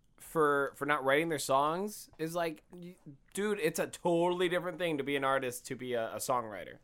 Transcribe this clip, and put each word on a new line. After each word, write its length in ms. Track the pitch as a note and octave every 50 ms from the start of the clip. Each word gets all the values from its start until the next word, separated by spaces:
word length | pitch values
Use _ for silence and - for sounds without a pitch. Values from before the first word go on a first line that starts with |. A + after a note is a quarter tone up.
| _ _ _ -
for, 540 | - - - D#3+ D3+ D3 C#3+ C#3 C#3 C3 -
for 100 | - D3
not 180 | D3 D3 D3 C3
writing 240 | C3+ C3+ D3 E3 E3+
their 100 | D#3+ C#3
songs 720 | - - F#3+ C#3 C#3+ D3+ D#3+ F3+ G3+ G#3+ G#3 - - - - -
is 160 | D#3+ D#3+ E3
like, 280 | F3 E3+ E3+ D#3 D#3 - _
y-, 220 | - F3+ F3 F3 F#3 _ - D3+ C#3 - _ _ -
dude, 240 | G3 G3+ G#3+ G#3 G3+
it's 160 | D#3 E3 D#3+ -
a 80 | E3
totally 640 | - - - - F3+ E3+ E3+ E3+ F3+ F3+ F3 F#3 F3
different 300 | F3 F3 D#3+ F3+ F3 D#3
thing 180 | F3+ E3+ D#3 C#3
to 60 | C3
be 100 | C#3 C#3+
an 100 | C#3 C3+
artist 420 | C3+ C3+ C3+ C3+ B2 A#2+ - -
to 80 | - C#3
be 180 | A#2 B2+ B2+
a, 180 | A#2+ A#2 A2+ G#2+ -
a 20 |
songwriter. 600 | A2 - - C3 B2 A2+ A2 G2+ F2+ D#2 B1 B1 -